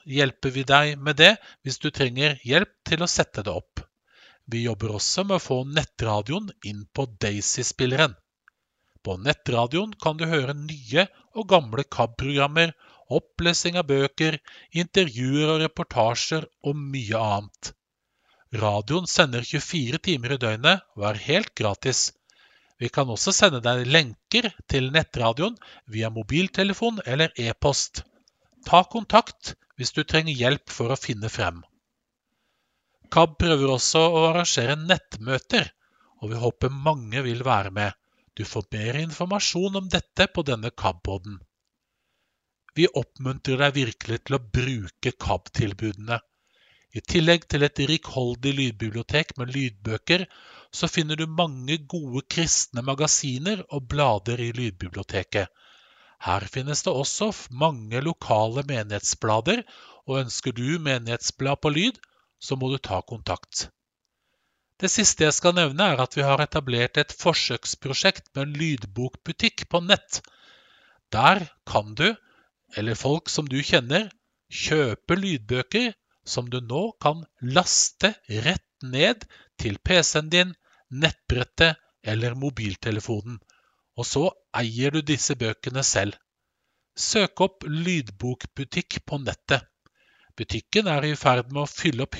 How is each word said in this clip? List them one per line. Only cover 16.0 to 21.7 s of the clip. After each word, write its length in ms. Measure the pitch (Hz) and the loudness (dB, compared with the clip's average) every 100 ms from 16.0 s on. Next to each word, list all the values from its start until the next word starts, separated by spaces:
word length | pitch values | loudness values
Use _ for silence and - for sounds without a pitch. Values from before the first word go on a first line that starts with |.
| 110 117 - 160 165 _ | 2 2 -2 -4 -4 _
og 160 | 143 147 | -6 -4
mye 400 | 139 135 104 110 | -4 -6 -2 -2
annet. 560 | 110 101 104 _ - - _ _ _ _ _ _ _ | 0 0 -2 _ -18 -18 _ _ _ _ _ _ _
Radioen 560 | 110 107 104 104 165 170 | -2 0 0 0 -2 0
sender 380 | - 156 120 123 | 2 2 0 -4
tjuefire 500 | 147 - 175 120 156 | -6 -4 -4 -2 -2
timer 320 | - 147 120 135 | -2 -2 -2 -2
i 40 | |
døgnet 420 | 120 107 147 190 - - | -2 2 2 2 -2 -4
og 60 | 101 | -4
er 160 | 104 | -2
helt 300 | - 170 220 - | 0 0 0 -2
gratis. 560 | 107 | -2